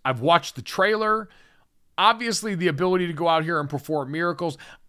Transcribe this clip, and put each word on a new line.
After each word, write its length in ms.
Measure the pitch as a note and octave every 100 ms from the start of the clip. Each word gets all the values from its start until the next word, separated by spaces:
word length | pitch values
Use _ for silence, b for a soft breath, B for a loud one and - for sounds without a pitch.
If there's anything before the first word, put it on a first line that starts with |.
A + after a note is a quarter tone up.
| C3
I've 160 | B2
watched 340 | C#3+ E3+ - -
the 60 |
trailer. 640 | - - G3 G#3+ G#3+ G#3+ G#3+ b b b b _ _ -
Obviously, 560 | G3+ A3+ A#3 G3+ G#3+ F3+
the 120 | F3
ability 400 | C#3+ F#3 F#3 F3
to 60 |
go 140 | D#3 E3+
out 160 | D#3+
here 160 | D#3+ D#3+
and 100 | C#3+
perform 420 | C#3+ - D3+ C3+
miracles. 460 | D#3+ F3 D3+ E3+ - B B